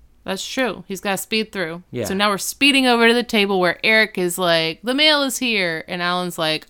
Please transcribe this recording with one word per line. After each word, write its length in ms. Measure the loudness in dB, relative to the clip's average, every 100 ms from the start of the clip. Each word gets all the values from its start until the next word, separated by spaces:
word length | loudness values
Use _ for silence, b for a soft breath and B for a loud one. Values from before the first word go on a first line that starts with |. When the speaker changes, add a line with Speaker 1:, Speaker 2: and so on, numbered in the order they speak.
| -20 _
Speaker 1:
That's 200 | -10 -8
true. 380 | -6 -2 -2 -4 -10
He's 120 | -8
gotta 180 | -4 -4
speed 340 | -2 -2 -2
through. 300 | -4 -6 -8 -10
Speaker 2:
Yeah. 140 | -8 -4
Speaker 1:
So 80 |
now 160 | 0 0
we're 80 | 0
speeding 460 | -4 0 2 4 4
over 200 | 4 4
to 60 |
the 80 | 4
table 380 | 2 0 2 2
where 180 | 2 0
Eric 340 | 2 2 2 0
is 180 | -4 0
like, 440 | 2 2 0 -4
"The 120 | -4
mail 280 | 2 2 2
is 160 | 0 -2
here." 460 | -2 0 -2 -4 -6
And 160 | -6
Alan's 340 | -2 -2 -4 -2
like, 280 | -2 -2